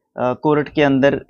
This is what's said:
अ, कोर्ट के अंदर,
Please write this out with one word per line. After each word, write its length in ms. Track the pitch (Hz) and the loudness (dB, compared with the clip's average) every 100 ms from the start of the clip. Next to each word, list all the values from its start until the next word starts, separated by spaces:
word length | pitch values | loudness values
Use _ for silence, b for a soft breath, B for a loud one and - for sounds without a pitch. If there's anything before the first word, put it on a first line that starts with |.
| _ - | _ -6
अ, 140 | 123 | -6
कोर्ट 360 | 123 151 151 139 | -4 -2 -2 -2
के 140 | 156 | 0
अंदर, 420 | 143 135 139 135 | 2 2 2 0